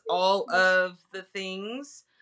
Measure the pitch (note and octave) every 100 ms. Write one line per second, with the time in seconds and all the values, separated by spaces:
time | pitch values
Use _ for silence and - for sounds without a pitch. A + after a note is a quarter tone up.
0 | - F3 F#3 G3 E3 F3 F#3 F#3 F#3 F3+
1 | _ F#3+ F#3 G3 F#3+ F#3+ G3+ B3+ C#4+ -
2 | _ _